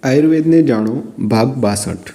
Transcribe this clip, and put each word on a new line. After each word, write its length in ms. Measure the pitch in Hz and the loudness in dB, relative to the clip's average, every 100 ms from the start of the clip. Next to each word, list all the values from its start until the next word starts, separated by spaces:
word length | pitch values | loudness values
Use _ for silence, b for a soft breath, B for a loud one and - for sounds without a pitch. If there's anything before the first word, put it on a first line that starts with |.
આયુર્વેદને 600 | 131 139 156 160 160 165 | 2 2 2 2 2 2
જાણો, 500 | 147 110 110 123 - - | 4 0 -2 -4 -10 -8
ભાગ 300 | 107 110 123 | -2 0 0
બાસઠ. 500 | 131 107 98 - 87 - | 0 -2 -2 -6 -10 -12